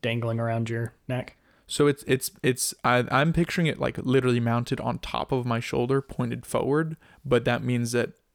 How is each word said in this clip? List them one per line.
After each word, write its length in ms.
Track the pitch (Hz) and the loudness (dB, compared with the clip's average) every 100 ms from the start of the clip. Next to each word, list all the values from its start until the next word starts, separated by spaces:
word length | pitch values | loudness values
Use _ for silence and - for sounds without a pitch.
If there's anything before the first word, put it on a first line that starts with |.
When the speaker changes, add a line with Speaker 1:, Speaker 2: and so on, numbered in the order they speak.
Speaker 1:
dangling 380 | 120 117 117 113 | -2 -2 -2 -2
around 300 | 117 113 113 | 0 0 -2
your 220 | 117 117 - - | -2 -6 -8 -6
neck? 280 | 123 - - _ _ - | -6 -6 -16 _ _ -8
Speaker 2:
So 220 | - 147 | 2 2
it's, 160 | 139 - | 2 0
it's, 240 | 135 - - | -2 -2 -2
it's, 300 | 143 123 - - | -2 0 -4 -2
I, 200 | 123 123 123 | 2 2 2
I'm 220 | 131 160 | 2 2
picturing 340 | 165 170 - 160 | 2 0 0 0
it, 140 | - | 0
like, 180 | 127 - | -2 -2
literally 420 | - 131 127 120 | 2 2 4 2
mounted 400 | 117 117 123 131 | 2 0 0 -2
on 180 | 113 120 | -2 -6
top 320 | - - - | -4 -4 -2
of 120 | 131 | -2
my 140 | 120 117 | 0 -2
shoulder, 400 | - 131 123 135 | -2 -2 0 0
pointed 460 | - - 123 120 - | -2 -4 -4 -4 -4
forward, 500 | - 131 151 160 165 - - | -2 0 0 0 -6 -16 -16
but 200 | 135 120 123 | 0 2 2
that 180 | 120 | 0
means 260 | 120 123 117 | 0 0 0
that 200 | 120 113 - _ | 0 -2 -6 _